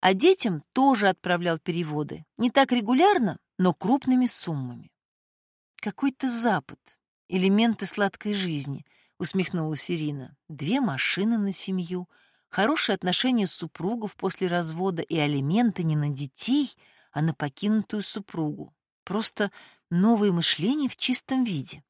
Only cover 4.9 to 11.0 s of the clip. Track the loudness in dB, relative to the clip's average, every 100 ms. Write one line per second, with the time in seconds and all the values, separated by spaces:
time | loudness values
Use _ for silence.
4.9 | _ _ _ _ _ _ _ _ -10 -8
5.9 | -2 -2 -2 -2 0 2 0 -2 -20 _
6.9 | _ _ _ _ 0 4 4 4 0 -4
7.9 | 0 -2 -2 -6 -4 -2 -4 -4 -8 -12
8.9 | _ _ _ -2 0 -2 -2 -4 -4 -4
9.9 | -4 -4 -6 -12 _ _ -8 -2 0 0
10.9 | -2